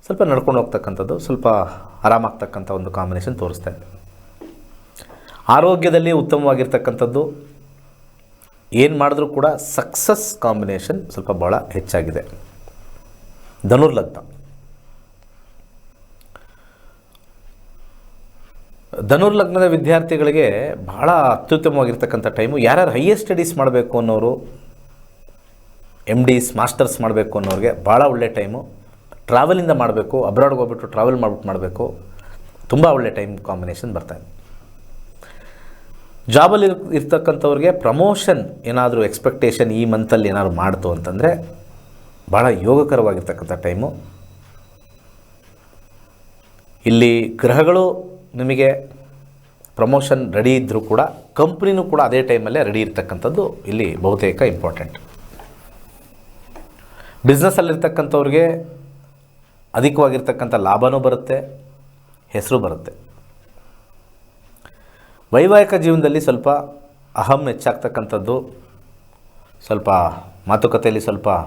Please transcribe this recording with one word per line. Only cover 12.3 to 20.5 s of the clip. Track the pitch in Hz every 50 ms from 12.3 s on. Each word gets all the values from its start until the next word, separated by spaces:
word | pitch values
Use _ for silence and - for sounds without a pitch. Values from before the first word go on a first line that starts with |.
| - - - - - - - - - - - - - - - - - - - - - - - - - - -
ಧನುರ್ಲಗ್ನ. | 101 120 127 151 156 131 110 92 - - - - - - - - - - - - - - - - - - - - _ _ _ - - - - - - - - - _ _ - - - _ _ - _ - _ - - - - - - - - - - _ _ - - - _ _ _ _ _ _ _ - - _ - - - - - - - - - - - - - - - - - - - - - - - - _ - - - - - - 110
ಧನುರ್ಲಗ್ನದ | 101 139 151 185 208 208 208 196 175 175 185 185
ವಿದ್ಯಾರ್ಥಿಗಳಿಗೆ | 180 165 160 - 151 165 165 160 165 165 151 147 147 147 156 147 110